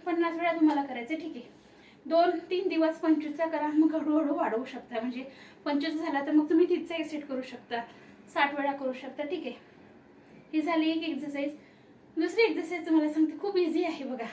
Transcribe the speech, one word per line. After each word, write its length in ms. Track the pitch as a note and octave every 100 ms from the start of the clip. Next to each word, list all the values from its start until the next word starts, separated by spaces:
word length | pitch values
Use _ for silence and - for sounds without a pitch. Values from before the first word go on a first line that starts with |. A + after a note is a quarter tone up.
| -
पन्नास 320 | E4+ E4+ E4
वेळा 140 | F4
तुम्हाला 300 | E4 D4+ C#4+
करायचं 320 | C#4 A#3+ A#3
आहे. 80 | D#4+
ठीक 140 | E4+ -
आहे, 120 | - - - - - - C4
दोन 240 | E4 F4 E4+ -
तीन 180 | F4+ F#4+
दिवस 300 | D#4+ D#4+ D#4+
पंचवीसचा 480 | E4 D4+ D4+ D4 E4
करा, 200 | D#4 D4+
मग 280 | D4+ D#4
हळूहळू 400 | D#4 D4+ D4+ C#4+
वाढवू 300 | E4+ - A3
शकता. 360 | C4 C4 - A#3
म्हणजे 260 | A#3+ B3 C4+ - - -
पंचवीस 300 | - C#4+ D#4+
झाला 320 | D#4 E4 C#4 C#4+
तर 40 |
मग 200 | D4+ D4+
तुम्ही 180 | E4 F4+
तीसचा 260 | F4+ -
एक 120 | E4 D#4
सेट 200 | D4+ C#4+
करू 160 | B3+
शकता, 380 | B3+ A#3+ - A#3 A#3 - - - -
साठ 200 | E4 C#4+
वेळा 180 | C#4+ C#4
करू 200 | C#4 C4
शकता. 320 | B3 C4+ -
ठीक 220 | D4 F4 B3+
आहे, 80 | - - - - - - - - - -
ही 80 | D#4
झाली 300 | D4+ E4 D#4+
एक 120 | D#4+
एक्सरसाइज. 540 | E4 C4 D4 C#4+ D4 - - - - - - -
दुसरी 260 | E4+ G4
एक्सरसाइज 440 | A4 D#4 - F4 E4
तुम्हाला 260 | D#4+ D4+
सांगते, 260 | D#4 D#4 -
खूप 180 | G4+ F#4+
इझी 280 | E4+ D#4
आहे. 200 | F4 -
बघा, 220 | B3+ B3 A#3